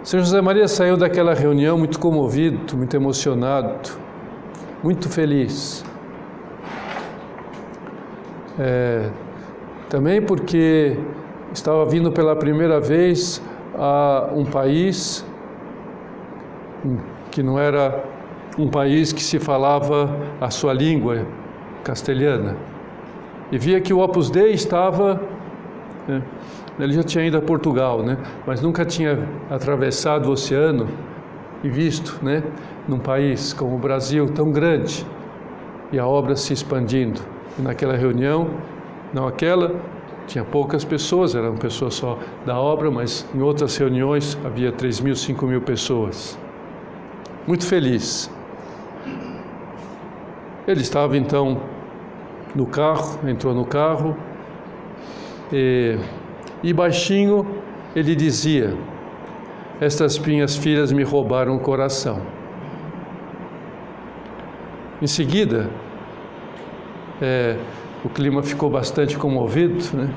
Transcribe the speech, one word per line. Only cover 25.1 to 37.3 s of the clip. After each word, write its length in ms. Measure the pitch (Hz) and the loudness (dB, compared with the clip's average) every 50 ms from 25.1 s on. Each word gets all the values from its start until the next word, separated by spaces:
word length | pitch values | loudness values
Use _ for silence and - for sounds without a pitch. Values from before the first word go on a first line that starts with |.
| 190 185 - - - - - - - - - - - - - - - - - - | 4 2 -2 -6 -8 -10 -12 -12 -14 -14 -14 -14 -14 -14 -14 -14 -14 -12 -4 -2
né, 140 | 139 135 127 - - - - - - - - - - - | -2 -2 -2 -4 -10 -14 -14 -14 -14 -14 -14 -14 -6 -2
ele 140 | 143 139 143 | 0 2 4
já 100 | 156 165 | 2 2
tinha 220 | 165 - 170 160 | 2 2 2 2
ido 120 | 165 160 156 | 4 4 2
a 40 | |
Portugal, 640 | 151 151 165 147 151 160 135 123 131 131 123 113 110 | 4 4 2 2 4 2 4 4 4 4 2 2 2
né, 140 | 117 131 135 - - - - - | 0 0 -2 -4 -8 -10 -8 -4
mas 160 | - 131 117 | -4 -2 0
nunca 220 | 127 165 165 170 170 | 2 0 2 2 0
tinha 440 | 165 - - 160 151 147 139 147 - - - - - | 0 0 0 2 2 2 2 0 -4 -6 -8 -6 -4
atravessado 800 | 143 131 - 139 143 135 131 135 - - - 160 151 151 135 127 | -4 -2 0 2 2 2 2 2 0 0 2 2 2 4 4 2
o 40 | 139 | 2
oceano 540 | - - - 139 135 151 160 151 127 110 104 - - - - - - - - - - - - - - - | 2 0 0 2 4 4 4 4 2 0 -2 -4 -8 -10 -12 -12 -14 -14 -14 -16 -16 -16 -14 -14 -6 -4
e 60 | 143 | -2
visto, 500 | 120 135 165 165 135 - - - - - | 0 2 2 2 2 0 -4 -6 -8 -4
né, 220 | - 135 143 156 151 156 151 - - - - - - - | 0 0 2 2 0 -2 -6 -8 -12 -14 -14 -10 -4 -2
num 120 | 139 127 | -2 -2
país 540 | 110 139 131 135 143 143 131 113 - - - | 0 2 2 4 4 2 2 0 -2 -4 -4
como 220 | - 147 123 127 | -2 -2 -2 0
o 40 | 127 | 0
Brasil, 480 | 123 143 135 135 123 - 143 151 147 127 | 0 0 0 0 0 2 2 2 2 2
tão 240 | - - 151 156 | 2 2 2 2
grande, 540 | 147 147 147 170 165 143 - - - - - - - - - - - - - - - - - - - - - - | 4 4 4 4 4 4 2 -2 -4 -6 -8 -10 -12 -14 -14 -14 -14 -14 -14 -14 -14 -14 -14 -14 -14 -14 -10 -4
e 80 | - 135 | -2 0
a 60 | 123 | 2
obra 300 | 123 139 143 131 123 139 | 4 4 2 4 2 0
se 160 | 135 - - | 0 0 -2
expandindo. 720 | 143 123 - - 143 131 120 110 120 135 127 113 101 - - - | -2 -4 -2 -2 0 0 0 2 2 2 2 2 0 -4 -6 -10